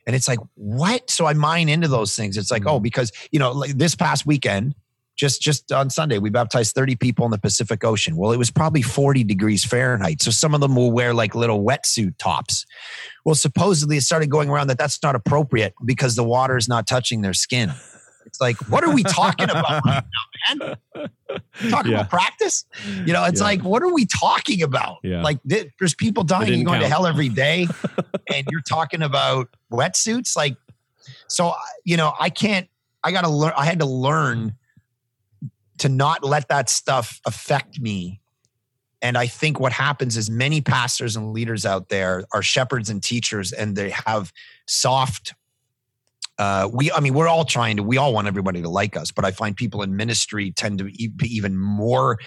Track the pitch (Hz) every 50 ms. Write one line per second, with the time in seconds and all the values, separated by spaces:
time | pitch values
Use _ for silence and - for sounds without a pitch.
0 | - 120 123 131 - 139 123 107 - - _ - 104 104 113 131 165 196 247 247
1 | - - - - 165 151 151 151 147 151 165 170 165 151 147 170 170 151 135 113
2 | 107 98 - - 107 101 95 110 95 - 120 110 101 147 151 120 104 120 - 135
3 | 123 110 - - - - - 147 135 123 127 143 131 139 139 127 160 170 - -
4 | 175 147 139 139 - 147 151 135 - 110 98 98 110 143 147 - _ _ _ _
5 | _ _ _ - - 143 - - - 156 147 - - - 143 135 135 135 - 160
6 | 160 151 113 101 101 104 104 120 120 110 - 123 113 107 - 131 135 135 127 -
7 | - 123 113 - 120 117 110 101 - 104 - - 117 - 113 98 - 113 110 101
8 | - - 80 82 98 110 117 123 120 117 - 156 156 160 156 147 117 120 - 143
9 | 139 139 135 131 117 98 107 92 107 110 107 92 - - 123 120 131 127 123 101
10 | 98 85 - - - 120 113 - 165 151 151 143 139 135 131 123 123 120 113 123
11 | 123 120 120 117 110 104 - 117 117 117 110 104 101 113 135 - - - - 117
12 | 107 92 - - - 95 80 - - - - - - - - - - - - -
13 | - - - - - 160 160 - - 147 - - 170 208 185 147 147 147 151 143
14 | 127 - 170 160 156 143 147 151 147 143 143 147 143 139 131 120 151 143 - -
15 | - 151 131 117 - - 143 151 156 127 127 113 107 92 - - 117 113 127 -
16 | 139 123 113 120 117 117 120 127 131 131 131 123 110 123 120 117 104 - 131 127
17 | 120 - 117 110 101 95 90 - - - 127 123 113 85 69 - - - - -
18 | - - _ _ - - - - 131 123 117 - - 104 - 277 339 330 285 262
19 | 175 190 160 165 190 196 - - 185 175 175 160 160 151 147 151 - - 139 135
20 | - - - 117 113 - - - 175 220 277 277 - - 120 113 _ _ - 294
21 | 294 - - _ _ - 135 - - _ - - 202 226 214 285 - - 110 104
22 | 104 101 - 175 196 - - - 427 370 - - - _ - - 208 202 196 190
23 | 180 165 170 175 175 175 170 - 208 208 202 185 - 180 202 254 349 370 359 302
24 | 226 - - - - - - - - 294 226 180 165 139 131 120 - - - -
25 | - 95 90 85 160 151 151 - - 135 180 214 190 143 - - 190 170 - -
26 | 208 226 202 226 180 147 185 190 - 196 185 170 156 170 175 - 151 131 143 165
27 | 180 170 151 151 151 127 107 131 135 147 165 180 180 165 165 - - - - -
28 | - - - 196 - - 143 139 139 151 147 165 - - 156 160 160 151 - 165
29 | 156 143 135 139 135 135 131 131 123 - _ _ _ - 117 120 143 180 180 -
30 | - 226 226 247 240 - - 170 151 143 127 - _ _ - _ _ _ _ _
31 | - - 131 - - - - - 175 170 - - - - - - - 175 170 165
32 | 160 147 - - 160 180 - - - 208 208 185 - - _ _ _ _ _ _
33 | - 180 180 190 170 160 151 147 151 160 - 139 139 160 180 165 156 135 131 127
34 | 127 139 156 160 147 127 117 113 110 110 104 - _ _ _ _ _ _ _ _
35 | _ _ _ _ _ _ _ - - 123 - _ _ _ _ - - 139 135 131
36 | 139 147 165 - 143 135 147 151 139 - 147 143 127 - - - - - 135 127
37 | 113 - - - - 139 - - - - 147 135 - - - - 120 110 101 92
38 | 87 87 101 - _ _ _ _ _ _ _ _ _ _ _ _ _ _ _ -
39 | 120 123 120 123 123 117 - - 156 156 147 - 131 127 113 - 135 147 139 -
40 | 131 123 110 117 104 107 110 117 131 143 156 151 131 143 131 127 120 120 - -
41 | 127 117 107 113 107 110 110 113 117 113 113 104 95 101 98 95 92 - 101 98
42 | 92 92 92 92 98 - - 104 98 - - 135 127 123 135 123 104 107 107 98
43 | - - 120 120 113 - 107 104 95 92 117 117 110 107 98 104 101 95 - -
44 | - 110 110 107 95 - - - - - - _ _ - - - - 127 127 135
45 | 127 127 - - - - - _ _ _ _ _ _ _ _ _ _ _ _ _
46 | _ _ _ _ - - _ - 101 101 98 95 98 101 117 123 143 165 175 156
47 | 147 135 131 147 165 165 165 165 151 - - 127 117 113 107 104 101 107 127 131
48 | 143 143 113 107 101 104 92 98 92 95 87 87 85 82 87 98 110 107 - 80
49 | 78 - - - 101 98 92 - 110 107 98 - 123 107 - 104 101 98 95 101
50 | 110 117 113 - - - 110 104 101 95 82 - 120 107 101 95 98 101 95 -
51 | 117 110 104 - - 117 120 110 101 98 95 92 98 101 104 101 107 117 127 131
52 | 131 127 117 110 -